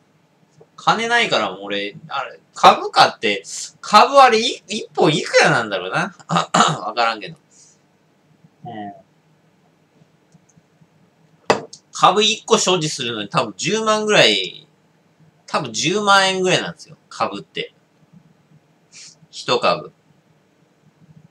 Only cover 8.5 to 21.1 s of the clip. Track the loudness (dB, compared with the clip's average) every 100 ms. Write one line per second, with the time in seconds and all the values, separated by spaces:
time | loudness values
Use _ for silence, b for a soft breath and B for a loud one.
8.5 | _ -16 -14 -14 -16 _ _ _ _ _
9.5 | _ _ _ _ _ _ _ _ _ _
10.5 | _ _ _ _ _ _ _ _ _ -4
11.5 | -4 -6 -20 _ 2 2 4 0 -2 0
12.5 | 0 2 0 -2 -6 -6 -6 -6 -4 -4
13.5 | -6 -4 -2 0 -2 2 4 4 2 -4
14.5 | -12 -20 _ _ _ _ _ _ _ -8
15.5 | -6 -6 -4 -4 -2 2 4 2 0 0
16.5 | 0 -2 -12 -20 -20 _ -6 -6 -6 -12
17.5 | -12 -12 _ _ _ _ -20 _ _ _
18.5 | _ _ _ _ B B -20 _ -12 -4
19.5 | -2 0 -2 -6 _ _ _ _ _ _
20.5 | _ _ _ _ _ _